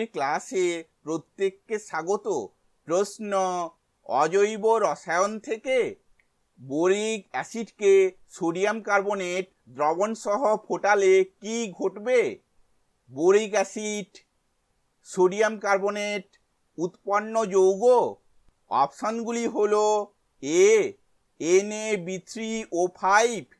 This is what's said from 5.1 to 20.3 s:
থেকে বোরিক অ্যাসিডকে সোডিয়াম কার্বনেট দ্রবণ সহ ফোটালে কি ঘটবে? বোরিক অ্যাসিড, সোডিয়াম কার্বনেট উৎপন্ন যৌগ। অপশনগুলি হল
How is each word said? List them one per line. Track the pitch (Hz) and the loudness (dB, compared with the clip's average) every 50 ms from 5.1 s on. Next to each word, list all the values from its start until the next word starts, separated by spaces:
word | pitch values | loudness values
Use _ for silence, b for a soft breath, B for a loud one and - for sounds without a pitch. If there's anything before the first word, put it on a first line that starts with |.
| 160 175 196 208 220 214 | 0 0 0 0 -2 -8
থেকে | - 302 - 220 - 262 262 254 202 127 98 - _ _ _ _ _ _ _ _ _ _ _ - | -8 -8 -10 -6 -2 0 0 0 0 -2 -6 -10 _ _ _ _ _ _ _ _ _ _ _ -20
বোরিক | 127 135 135 156 170 185 196 208 214 220 220 208 - _ | -12 -6 -2 0 2 2 2 2 0 -4 -4 -6 -8 _
অ্যাসিডকে | - 131 139 - - 226 220 - _ - 208 196 196 196 190 185 185 _ _ _ | -8 -8 -8 -8 -10 -10 -10 -12 _ 0 4 6 6 6 4 2 -2 _ _ _
সোডিয়াম | - - 175 165 165 180 190 208 214 226 | -10 -6 -4 -4 -2 -2 -2 -2 -2 -4
কার্বনেট | 202 214 202 202 196 202 208 196 185 175 180 185 185 - _ _ _ 117 | -2 -2 0 0 0 -2 -4 -6 -6 -6 -6 -6 -6 -8 _ _ _ -16
দ্রবণ | 127 127 147 151 165 175 202 220 226 | -6 -2 -2 0 0 0 -2 -4 -4
সহ | - - 202 202 208 190 214 214 | -6 -4 -4 -2 0 0 0 0
ফোটালে | 208 - - 196 170 - 196 208 202 196 190 190 190 190 190 _ _ | -2 -2 -6 -6 -2 2 2 4 4 6 6 4 4 2 0 _ _
কি | 196 208 226 233 233 202 | -10 -8 -6 -6 -6 -6
ঘটবে? | 170 - 196 190 190 208 208 247 262 240 196 123 98 - _ _ _ _ _ _ _ _ _ _ _ _ _ _ | -6 -6 -6 -6 -6 -6 -2 0 0 2 0 0 -4 -10 _ _ _ _ _ _ _ _ _ _ _ _ _ _
বোরিক | 127 135 160 180 196 214 220 202 208 | -6 0 4 4 4 4 2 2 0
অ্যাসিড, | 202 190 - - 220 214 214 214 208 196 - - - _ _ _ _ _ _ _ _ _ _ _ _ _ _ _ _ _ - | -2 -2 -2 -6 -8 -8 -6 -6 -8 -8 -12 -16 -20 _ _ _ _ _ _ _ _ _ _ _ _ _ _ _ _ _ -6
সোডিয়াম | - 190 180 185 190 208 220 214 220 202 | 2 2 2 2 4 2 0 0 -2 -2
কার্বনেট | 208 202 202 190 196 208 208 208 208 208 208 202 - _ _ _ _ _ _ _ _ _ _ | 0 0 0 2 0 -2 -4 -4 -6 -6 -6 -6 -8 _ _ _ _ _ _ _ _ _ _
উৎপন্ন | - 165 175 - _ _ 196 202 208 214 220 226 220 220 | -8 -8 -8 -8 _ _ 0 0 0 0 0 -2 -2 -2
যৌগ। | 185 185 190 190 196 196 190 233 247 247 240 165 113 98 - _ _ _ _ _ _ _ _ _ _ | 2 4 4 4 4 4 4 4 6 6 6 4 0 -4 -10 _ _ _ _ _ _ _ _ _ _
অপশনগুলি | 107 123 139 143 - - - 214 226 233 226 220 233 233 233 | 0 0 0 0 -2 -6 -6 -6 -4 -4 -6 -6 -4 -4 -4
হল | 226 220 220 208 208 208 214 214 214 214 208 202 - _ _ _ _ | -4 -2 -2 0 2 2 2 2 2 0 0 -2 -6 _ _ _ _